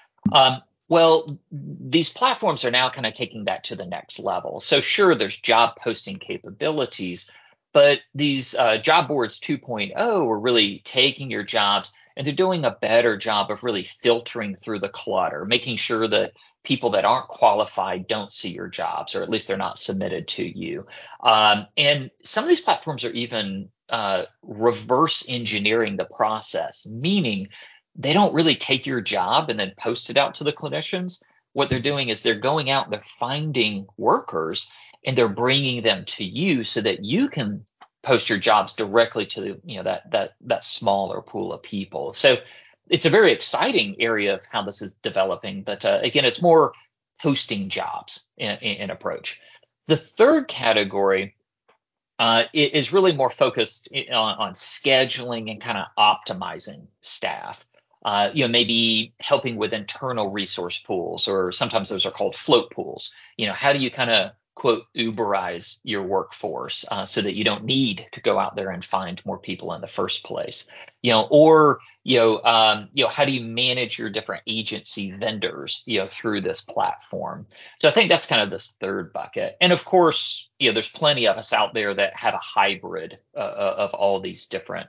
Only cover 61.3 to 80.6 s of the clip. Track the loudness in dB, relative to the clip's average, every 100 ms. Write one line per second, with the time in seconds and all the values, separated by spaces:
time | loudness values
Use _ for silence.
61.3 | 0 0 -2 -2 0 0 0 -2 -2 -4
62.3 | -4 4 4 4 -8 -10 -10 -12 -14 -16
63.3 | -6 -4 0 2 2 0 -2 0 2 0
64.3 | -6 _ -2 0 0 -2 -6 -4 -2 -2
65.3 | -2 -4 -6 -10 -12 -6 -6 -2 -2 -4
66.3 | -8 -8 -8 -6 -6 -4 -4 -2 -2 -2
67.3 | 0 -2 -2 -2 0 0 -2 -10 -4 0
68.3 | 0 0 -4 -6 -8 -4 -4 -4 -10 -10
69.3 | -10 -8 -10 -8 -10 -8 -6 -4 -6 -8
70.3 | -8 -4 -4 -4 -8 -20 _ 2 4 6
71.3 | 8 10 10 8 4 -4 _ 2 6 6
72.3 | 4 4 6 6 4 -2 -2 0 2 0
73.3 | 0 -4 -2 -2 0 -4 -6 -6 -6 -6
74.3 | -8 -8 -6 -6 -6 -6 -6 -6 -6 -6
75.3 | -4 -6 -6 -8 -8 -4 -2 -2 -4 -4
76.3 | -2 -2 -6 -6 -4 -4 -4 -10 -10 -10
77.3 | -12 -16 -20 -20 2 4 4 4 2 2
78.3 | 0 0 -4 -8 -6 -6 -4 -6 -10 -8
79.3 | -6 -6 0 2 2 2 4 4 2 -2
80.3 | -8 -12 -2